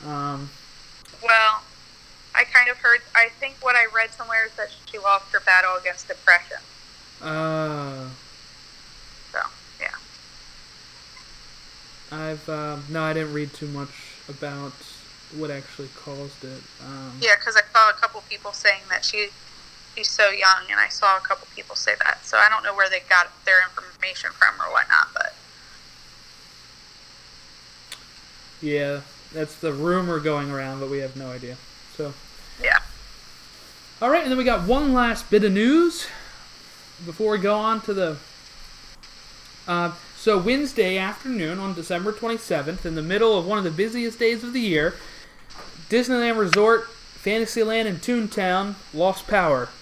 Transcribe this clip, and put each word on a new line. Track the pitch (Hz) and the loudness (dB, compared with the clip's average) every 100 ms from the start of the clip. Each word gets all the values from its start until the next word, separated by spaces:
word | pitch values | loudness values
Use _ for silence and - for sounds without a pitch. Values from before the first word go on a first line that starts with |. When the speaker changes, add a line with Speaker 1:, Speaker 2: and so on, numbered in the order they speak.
Speaker 1:
Um, | 151 147 143 139 139 - - - - - - - | -8 -6 -6 -8 -12 -16 -20 -20 -20 -20 -20 -10
Speaker 2:
Well, | 233 226 220 220 - - - - - - - | 4 6 6 0 -6 -20 -20 -20 -20 -20 -6
I | - | 0
kind | - 254 247 | 4 6 4
of | 247 | 2
heard, | 240 240 - | 4 4 4
I | 240 233 | 2 2
think | - 269 269 | 0 -12 -4
what | 254 247 | 0 2
I | 226 | 2
read | 220 220 | 0 -2
somewhere | - 233 226 220 | -4 -4 -2 -2
is | |
that | 226 208 - - | -6 -10 -10 -16
she | 214 | -4
lost | 196 196 190 | 2 2 2
her | 202 | -2
battle | 202 185 185 185 | 4 6 4 0
against | 180 175 - | -4 -8 -10
depression. | 180 - 175 - - - - - - - - | -2 4 4 4 -14 -14 -20 -20 -20 -20 -14
Speaker 1:
Uh, | 151 156 160 160 156 151 143 135 131 127 - - - - - - - - - - - | -8 -4 -2 -2 -4 -6 -8 -10 -12 -16 -20 -20 -20 -20 -20 -20 -20 -20 -20 -20 -12
Speaker 2:
So, | - - - - - | -8 -8 -12 -20 -12
yeah. | - - - - - - - - - - - - - - - - - - - - - - - | -10 -10 -16 -20 -20 -20 -20 -20 -20 -20 -20 -20 -20 -20 -20 -20 -20 -20 -20 -20 -20 -20 -16
Speaker 1:
I've, | 156 156 156 147 | -10 -8 -8 -8
uh, | 156 151 143 143 | -8 -6 -8 -8
no, | 160 | -4
I | 156 | -2
didn't | 156 156 | -2 -4
read | 147 147 | -6 -8
too | - 147 | -8 -10
much | 143 139 - - - - | -10 -12 -14 -20 -20 -18
about | 139 147 139 139 127 - - - - - | -12 -10 -10 -12 -16 -20 -20 -20 -20 -18
what | 151 151 | -10 -8
actually | 143 135 - 139 - | -8 -12 -14 -14 -14
caused | - 139 143 - | -14 -12 -14 -14
it. | 131 131 - - | -16 -16 -18 -20
Um, | 131 135 135 127 | -16 -14 -14 -4
Speaker 2:
Yeah, | 233 202 | 2 2
'cause | - 220 | 4 0
I | - | 4
saw | 233 220 | 6 6
a | |
couple | 208 226 220 - | 4 -2 -4 -14
people | 208 208 | -14 -12
saying | 202 214 196 190 | 0 2 2 -2
that | 185 - | -4 -2
she, | 214 208 - - - - - - - | -4 -6 -8 -20 -20 -20 -20 -18 -8
she's | 214 | -6
so | - 208 | 2 2
young, | 196 190 190 190 | 4 4 4 2
and | 202 | 2
I | 208 | 2
saw | - 208 190 | 2 2 2
a | |
couple | - 196 - - | 0 -6 -6 -18
people | 202 - | -10 -6
say | - 104 | -2 0
that. | - - - | 0 -2 0
So | 220 | 4
I | 208 | 6
don't | 220 | 4
know | 214 | -2
where | 196 190 | 0 0
they | 185 | 0
got | - 185 175 - - | 2 2 2 -4 2
their | 185 | 2
information | 185 - 185 - 190 180 - | 2 -6 -14 -10 -8 -6 -10
from | - - - | 0 0 0
or | 82 | -2
whatnot, | - - 78 78 | 0 4 2 2
but | - - - - - - - - - - - - - - - - - - - - - - - - - - - - - - - - - - - | -2 -6 -8 -20 -20 -20 -20 -20 -20 -20 -20 -20 -20 -20 -20 -20 -20 -20 -20 -20 -20 -20 -20 -20 -20 -20 -20 -20 -20 -20 -20 -20 -20 -20 -10
Speaker 1:
Yeah, | 151 147 143 143 135 - - | -4 -2 -2 -6 -10 -20 -16
that's | 160 156 - | -8 -8 -6
the | 165 | -6
rumor | 139 160 180 180 165 | -2 0 0 0 -2
going | 151 147 143 | 0 -2 -2
around, | 139 135 135 | -6 -6 -8
but | 135 | -6
we | 139 | -6
have | 135 131 | -6 -10
no | 131 | -12
idea. | 127 123 127 - - - - | -12 -12 -16 -18 -20 -20 -10
So | 147 135 - - - - | -10 -10 -18 -20 -20 -6
Speaker 2:
Yeah. | - - - - - - - - - - - - - - | 0 0 -2 -16 -18 -20 -20 -20 -20 -20 -20 -20 -20 -4
Speaker 1:
all | 240 | 2
right, | 320 | 2
and | 285 | 2
then | 254 | 0
we | |
got | 247 220 | 2 0
one | 175 254 294 | 2 2 4
last | 254 240 226 - | 4 2 0 2
bit | 208 | 4
of | 208 | 4
news | 190 233 311 339 - - - - - - - - - - - 170 | 4 6 6 4 0 -10 -12 -18 -20 -20 -20 -20 -20 -20 -18 -16
before | 156 214 | -4 0
we | 208 | 2
go | 196 208 | 2 2
on | 220 220 | 2 0
to | 208 | -2
the, | 196 175 147 - - - - - - - - - - - - - - - | -2 -2 -4 -12 -20 -20 -20 -20 -20 -20 -20 -20 -20 -20 -20 -20 -18 -4
uh, | 175 175 165 - - | -2 -2 -6 -18 -2
so | - 208 | 2 2
Wednesday | 180 269 294 - 185 190 | 2 0 0 0 0 0
afternoon | 190 208 262 240 160 185 | -2 -6 -6 -4 -4 -4
on | 196 | -6
December | 175 160 175 190 | -8 -6 -4 -4
twenty-seventh, | 214 233 226 - 165 143 160 175 | -4 -4 -6 -2 -4 -2 -6 -6
in | 160 | -6
the | |
middle | 156 196 226 208 | -2 2 4 4
of | 170 | 2
one | 208 | -2
of | |
the | 185 | -2
busiest | 156 220 233 233 226 | -2 -2 -2 -4 0
days | 226 233 | 0 0
of | 240 | -4
the | 247 | -2
year, | 220 160 156 - - - - - - - - - 160 | 0 2 2 -2 -16 -20 -20 -20 -20 -18 -16 -18 0
Disneyland | 226 247 254 233 226 | 0 2 0 0 0
Resort, | 196 190 214 226 - | 2 4 6 4 0
Fantasyland, | - - - - 220 220 - 220 226 220 | -16 -20 -8 -4 -2 -2 0 0 0 -2
and | 170 | -4
Toontown | - 240 208 214 185 185 202 196 - | -2 -2 -2 -2 0 0 -2 -8 -12
lost | 151 180 190 - | 0 0 0 0
power. | 208 175 135 123 - | 0 2 0 -2 -12